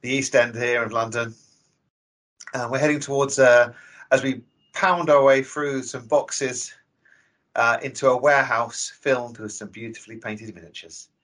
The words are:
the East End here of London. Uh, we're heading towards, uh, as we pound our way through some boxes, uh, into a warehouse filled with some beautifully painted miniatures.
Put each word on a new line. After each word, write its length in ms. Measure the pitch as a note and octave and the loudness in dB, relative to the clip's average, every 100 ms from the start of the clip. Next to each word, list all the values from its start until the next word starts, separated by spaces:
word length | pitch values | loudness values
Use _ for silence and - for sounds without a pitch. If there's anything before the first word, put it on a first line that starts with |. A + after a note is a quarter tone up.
the 80 | B2+ | -4
East 260 | C3+ B2+ C3 | -4 0 2
End 200 | A#2 A#2 | 2 0
here 260 | A#2+ A#2+ | -2 0
of 80 | A2+ | -2
London. 420 | A2+ A2+ A#2 A#2 A2+ _ _ _ _ _ _ _ _ _ _ - | -2 -4 -4 -6 -8 _ _ _ _ _ _ _ _ _ _ -12
Uh, 140 | B2+ A#2+ | -8 -4
we're 80 | C3 | -2
heading 200 | D3 D3 | 0 -2
towards, 360 | C#3+ C#3 C#3 C3+ | -4 -2 -2 4
uh, 340 | B2+ A#2+ A#2+ - - - - | 6 8 4 -2 -20 -20 0
as 120 | C3 | 0
we 180 | C3+ A#2+ - _ _ | 0 -6 -10 _ _
pound 360 | - F#3+ F3 D#3+ | -4 0 0 4
our 140 | D3 | 6
way 200 | C3+ C3+ | 6 4
through 400 | C3 - D3 C3+ | 2 -6 -4 -4
some 240 | A#2+ B2+ A2+ | -6 -12 0
boxes, 680 | D3 C3 - C3 B2 - - _ _ _ _ _ _ _ - | 0 0 -6 -6 -6 -12 -16 _ _ _ _ _ _ _ -2
uh, 220 | A#2 A2+ | 0 0
into 240 | C3+ B2 C3+ | -4 -2 0
a 80 | B2+ | 2
warehouse 760 | C#3+ C#3 B2+ A#2 A#2 - - - | 4 2 2 0 -2 -8 -14 -8
filled 360 | - B2+ A#2+ A#2 | -2 -2 -4 -12
with 120 | G#2+ | -14
some 160 | - G#2 | -14 -16
beautifully 480 | F#2+ A#2 A2+ - A2 | -16 -16 -16 -18 -14
painted 360 | A2+ G#2+ A2+ F2 | -12 -12 -14 -18
miniatures. 540 | E2 - E2+ - - _ | -20 -20 -20 -20 -20 _